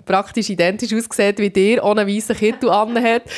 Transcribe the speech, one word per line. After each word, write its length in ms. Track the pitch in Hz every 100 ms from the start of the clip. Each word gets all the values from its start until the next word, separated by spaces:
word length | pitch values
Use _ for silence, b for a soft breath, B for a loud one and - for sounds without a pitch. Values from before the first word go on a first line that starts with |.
praktisch 460 | - 190 196 233 208
identisch 420 | 180 175 214 233
aussieht 460 | 220 226 - 202 202
wie 100 | 202
dir, 340 | 196 202 233
ohne 240 | 208 214 202
weissen 300 | 208 - 220
Kittel 320 | 214 247 247
anhat, 540 | 202 220 240 233 233 -